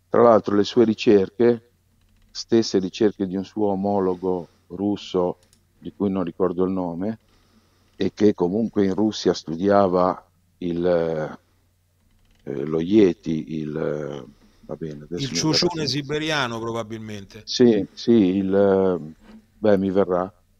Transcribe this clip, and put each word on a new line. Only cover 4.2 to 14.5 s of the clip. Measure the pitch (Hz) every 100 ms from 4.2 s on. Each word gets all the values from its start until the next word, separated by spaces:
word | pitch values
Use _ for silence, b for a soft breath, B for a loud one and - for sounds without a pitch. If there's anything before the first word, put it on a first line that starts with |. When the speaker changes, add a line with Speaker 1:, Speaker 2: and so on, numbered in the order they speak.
| 92 90 80 _ -
Speaker 1:
russo, | 90 101 101 - 92 87 - _ _ _ _
di | 87 -
cui | 101
non | 95
ricordo | 85 - 92 87
il | 92
nome, | 95 90 82 101 110 _ _ _ _ _ _ _ -
e | 92
che | - 104
comunque | 101 87 101 110 104
in | 98
Russia | 92 107 104 95
studiava | - - 82 98 101 98 90 90 - _ _ _ -
il, | 90 85 87 85 82 78 78 - _ _ _ _ _ _ _ _ _ _
eh, | - 67 73
lo | 80
Yeti, | 85 110 95 87 - 80 - 78
il, | 76 76
eh, | 78 76 71 71 64 - _